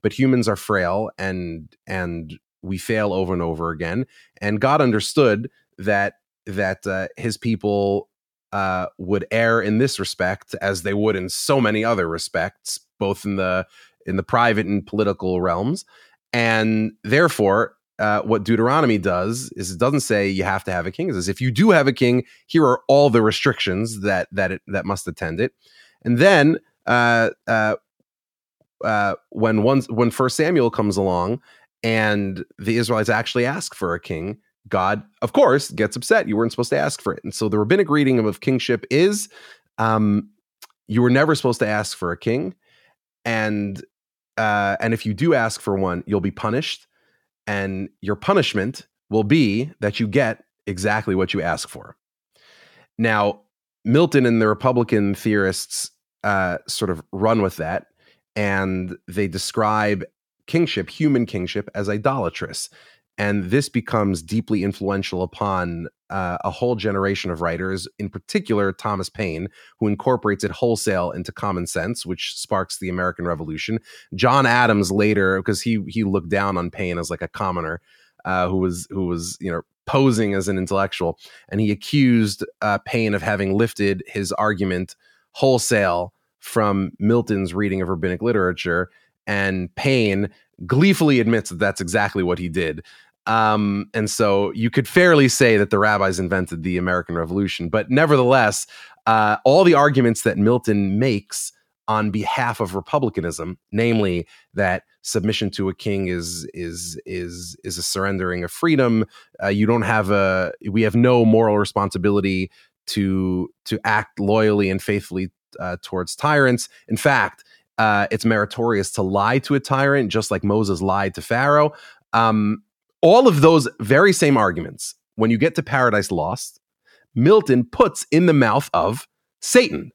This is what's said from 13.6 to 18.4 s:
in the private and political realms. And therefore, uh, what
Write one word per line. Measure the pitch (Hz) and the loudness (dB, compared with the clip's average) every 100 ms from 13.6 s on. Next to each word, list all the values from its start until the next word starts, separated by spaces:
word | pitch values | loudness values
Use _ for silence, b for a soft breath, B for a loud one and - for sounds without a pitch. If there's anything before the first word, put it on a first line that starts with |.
| 92 b b b - | -4 b b b -6
in | 95 | -4
the | |
private | 92 120 120 107 95 | 0 2 4 2 0
and | 101 95 | -2 -2
political | 104 104 98 92 90 | -2 -2 0 -2 0
realms. | 90 85 110 185 - b b b _ | 0 0 -2 -4 -8 b b b _
And | 120 117 110 110 110 110 - | -2 2 2 2 0 -2 -6
therefore, | 104 135 170 - 101 101 117 _ _ - | 0 2 2 2 2 2 0 _ _ -4
uh, | 107 104 | -2 0
what | 107 110 | 0 -2